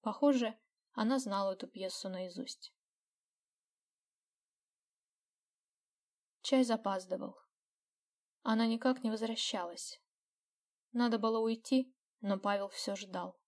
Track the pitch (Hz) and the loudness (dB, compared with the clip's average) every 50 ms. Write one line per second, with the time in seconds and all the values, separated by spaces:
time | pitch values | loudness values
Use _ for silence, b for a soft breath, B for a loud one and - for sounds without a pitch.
0 | - 226 208 - - 285 277 254 240 220 226 _ _ _ _ _ _ _ _ - | -4 -6 -2 4 6 6 6 6 2 0 -4 _ _ _ _ _ _ _ _ 0
1 | 214 220 262 269 262 220 196 196 196 196 190 190 - - _ 190 190 185 - - | 2 2 2 2 0 0 0 0 0 0 -2 -4 -8 -12 _ -8 -8 -8 -8 -6
2 | - 196 185 180 185 180 175 190 - - - _ - - _ _ _ _ _ _ | -8 -8 -6 -6 -8 -8 -8 -10 -10 -10 -12 _ -16 -20 _ _ _ _ _ _
3 | _ _ _ _ _ _ _ _ _ _ _ _ _ _ _ _ _ _ _ _ | _ _ _ _ _ _ _ _ _ _ _ _ _ _ _ _ _ _ _ _
4 | _ _ _ _ _ _ _ _ _ _ _ _ _ _ _ _ _ _ _ _ | _ _ _ _ _ _ _ _ _ _ _ _ _ _ _ _ _ _ _ _
5 | _ _ _ _ _ _ _ _ _ _ _ _ _ _ _ _ _ _ _ _ | _ _ _ _ _ _ _ _ _ _ _ _ _ _ _ _ _ _ _ _
6 | _ _ _ _ _ _ _ _ _ - 269 262 254 233 226 220 - 202 196 185 | _ _ _ _ _ _ _ _ _ 4 4 6 6 6 2 0 2 -2 -2 -2
7 | 185 - 185 - 185 190 - - _ _ _ _ _ _ _ _ _ _ _ _ | -2 -4 -4 -4 -4 -8 -10 -14 _ _ _ _ _ _ _ _ _ _ _ _
8 | _ _ _ _ _ _ _ _ _ - 220 220 226 226 226 226 - 262 254 254 | _ _ _ _ _ _ _ _ _ 0 2 2 4 2 2 2 2 0 0 2
9 | 254 226 220 220 226 226 226 - - - - 202 175 175 175 - - - - - | 0 -2 -2 0 -2 -4 -4 -4 -4 -4 -4 -4 -6 -6 -8 -10 -12 -12 -14 -16
10 | _ _ _ _ _ _ _ _ _ _ _ _ _ _ _ _ _ _ - 240 | _ _ _ _ _ _ _ _ _ _ _ _ _ _ _ _ _ _ 0 2
11 | 240 240 226 220 208 220 226 220 226 226 226 226 _ - 269 262 262 262 _ _ | 2 2 2 2 2 2 2 2 2 0 0 -2 _ 2 2 2 2 0 _ _
12 | _ _ _ _ - 202 202 190 - 202 202 202 202 196 - - - - 196 202 | _ _ _ _ -2 -2 -2 0 0 0 0 0 -2 -4 -6 -6 -6 -6 -6 -6
13 | 208 190 185 185 175 185 185 _ _ | -8 -8 -6 -6 -6 -6 -12 _ _